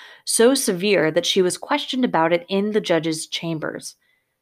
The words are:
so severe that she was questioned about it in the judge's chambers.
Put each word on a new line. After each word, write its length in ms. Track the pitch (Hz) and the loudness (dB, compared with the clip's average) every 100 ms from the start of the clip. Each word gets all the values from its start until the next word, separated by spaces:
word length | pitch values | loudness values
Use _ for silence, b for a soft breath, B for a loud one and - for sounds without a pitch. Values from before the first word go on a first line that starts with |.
| B B | B B
so 300 | - - 233 | -4 4 4
severe 560 | 269 - 180 208 180 156 | 4 0 -2 2 2 2
that 160 | 165 165 | 0 0
she 160 | 196 | 2
was 160 | 180 175 | 2 0
questioned 480 | - 294 - 254 247 | -4 -4 -4 -2 0
about 260 | 165 165 | 2 2
it 140 | 175 175 | 0 0
in 260 | 196 208 | -2 0
the 80 | 208 | -2
judge's 440 | 175 165 160 156 - | 0 0 0 -6 -6
chambers. 720 | - 165 160 156 - - - _ _ _ _ | -8 -6 -6 -6 -10 -14 -20 _ _ _ _